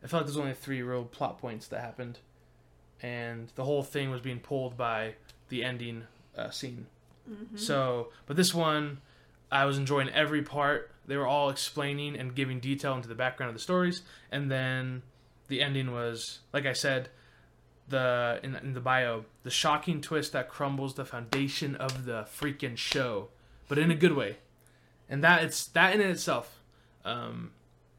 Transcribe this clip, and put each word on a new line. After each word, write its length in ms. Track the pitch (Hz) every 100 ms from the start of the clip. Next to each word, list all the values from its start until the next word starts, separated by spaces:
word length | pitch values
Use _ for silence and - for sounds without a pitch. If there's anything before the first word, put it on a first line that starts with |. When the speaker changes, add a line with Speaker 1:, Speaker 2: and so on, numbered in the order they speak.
Speaker 1:
I 40 | -
felt 140 | 165
like 40 | 143
there's 100 | 147
only 160 | 139
three 280 | 131 - 131
real 220 | 123 123
plot 340 | 120 - 135 -
points 300 | 123 110 -
that 120 | 107
happened. 380 | 120 - 120 117 - - - - - - - -
And 500 | 123 120 117 117 117
the 100 | -
whole 180 | 131 147
thing 260 | 139 143 135
was 100 | 127
being 200 | 127 123
pulled 360 | - 139 127 120
by 380 | 120 110 110 - - - -
the 140 | 127
ending, 420 | 123 123 117 117 113 - - -
uh, 140 | 113
scene. 360 | - 131 123 131 - - - -
Speaker 2:
Mm-hmm. 260 | 208 214 208
Speaker 1:
So, 560 | 220 143 131 123 117 - -
but 100 | 151
this 160 | 180
one, 480 | 170 160 151 147 139 - - - - -
I 120 | 139
was 140 | 139 139
enjoying 300 | 135 143 135
every 320 | 147 151 151
part. 480 | 147 143 143 147 - - -
They 100 | 139
were 100 | 127
all 240 | 143 143
explaining 680 | 139 - - 143 143 147 131
and 160 | 127
giving 240 | 127 131 127
detail 360 | 131 139 143
into 140 | 131 113
the 60 |
background 340 | 113 127 - 123
of 40 |
the 60 | 113
stories. 400 | - 180 180 180 - - -
And 180 | 143 139
then 520 | 135 127 131 131 127 - - - _ -
the 160 | 131
ending 300 | 143 135 131
was, 480 | 120 117 113 - - -
like 140 | 143 139
I 60 |
said, 360 | 123 143 131 123 - - - - _ _ _ -
the, 500 | 135 127 123 120 117
in, 120 | 135 131
in 180 | 135
the 60 | 127
bio, 440 | 127 127 123 113 110 -
"The 60 | 123
shocking 520 | - 156 151 165 156
twist 300 | - 156 147
that 160 | 139 123
crumbles 440 | - 143 139 135
the 120 | 131 131
foundation 680 | 123 113 135 139 - 143 -
of 280 | 131 131
the 200 | 123 113 104
freaking 460 | - 151 139 131 117
show," 540 | - 139 123 104 101 - - - -
but 120 | 143
in 120 | 170
a 40 |
good 180 | 156 170
way. 220 | 143 101 110 - _ - - _ _ -
And 160 | 139
that, 180 | 160 175
it's, 220 | 165 - -
that 260 | 170 185
in 80 | 208
itself, 580 | 196 170 - 127 - - - - _ _ -
um, 460 | 120 117 117 113 - _ _ _